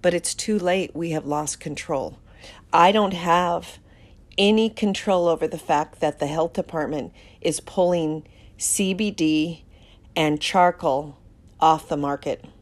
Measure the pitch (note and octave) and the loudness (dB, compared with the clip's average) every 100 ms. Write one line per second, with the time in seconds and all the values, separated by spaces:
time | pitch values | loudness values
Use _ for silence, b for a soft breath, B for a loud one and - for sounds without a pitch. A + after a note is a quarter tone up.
0 | F3+ E3+ - - - G#3 F3+ F#3 F3+ - | 2 0 -4 -6 -2 -2 0 0 -2 -6
1 | E3+ D#3 C#3+ D3 D3+ - - C#3+ - D3 | -4 -4 -2 -4 -4 -8 -10 -10 -6 -4
2 | G2 - - B B B B E3 F3 G#3 | -4 -12 -20 B B B B 4 6 6
3 | G3+ F3+ F3 F3 F3+ F3 - - b b | 0 -2 2 2 2 -2 -6 -20 b b
4 | b b - - G3+ A3 A3 A3 G#3 G3 | b b -14 0 4 4 2 0 -2 -2
5 | - F#3 F3 D#3+ D#3+ E3+ - D3+ D3+ - | 0 2 2 2 -2 -6 0 0 0 -2
6 | D3+ D3 C#3+ D#3 E3 F3+ F3+ E3 C#3 D3+ | -4 -2 -4 -2 -2 -2 -6 -4 -4 -6
7 | E3+ b b b - - - - F3+ F3 | -8 b b b -4 -4 -6 0 2 2
8 | D#3+ D#3 - b b b - - F#3+ F#3 | 0 -4 -10 b b b -6 -2 -2 0
9 | G#3+ G3+ D#3 D#3 D#3 D#3+ - b b b | -4 0 0 2 -2 -6 -16 b b b
10 | b - D#3 D3+ - F#3+ F3+ F3 E3 C3+ | b -2 -2 0 -2 4 4 2 -2 -2
11 | D3+ C#3+ - - - - D#3+ D#3 - D3 | -4 -16 -20 -20 -20 2 4 4 0 -4
12 | C#3+ C#3+ - - - - | -4 -4 -6 -8 -10 -20